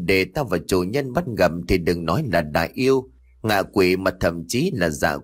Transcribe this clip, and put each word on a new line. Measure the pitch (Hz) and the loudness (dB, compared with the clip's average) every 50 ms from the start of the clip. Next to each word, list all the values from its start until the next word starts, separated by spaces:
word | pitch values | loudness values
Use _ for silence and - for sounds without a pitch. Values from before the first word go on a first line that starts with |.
| 90 | 0
để | 92 95 95 95 | 2 2 2 2
ta | 90 - - - | 0 -2 -4 -2
và | 110 90 85 76 | -2 -2 -2 0
chủ | - 98 92 90 | 0 0 0 0
nhân | 92 113 143 139 131 123 | 0 -2 -2 -4 -2 -4
bắt | 165 180 131 110 | -4 -4 -2 0
gặp | 101 92 82 78 87 87 | 2 2 2 2 -2 -2
thì | - 98 | 0 0
đừng | 92 82 90 87 85 85 | 2 2 0 0 0 -2
nói | 80 82 120 160 120 | -2 -2 -2 -2 0
là | 85 87 | 0 0
đại | 80 76 76 82 85 - - | 0 0 -2 -2 -2 -2 -2
yêu, | - 127 131 135 131 127 - _ _ _ _ _ _ - | 0 2 2 2 2 0 -4 _ _ _ _ _ _ -2
ngạ | 110 107 98 | 0 0 0
quỷ | 90 - - 101 92 90 92 | 0 0 2 2 4 4 4
mà | 92 95 92 90 - | 2 0 -2 -2 0
thậm | - 87 85 85 80 | 0 -2 -2 -2 -6
chí | - - 120 160 196 165 | -4 -2 -2 -2 -2 0
là | 107 87 82 | 0 0 -2
dạ | 76 69 85 82 71 71 | 0 0 -2 -2 -2 -4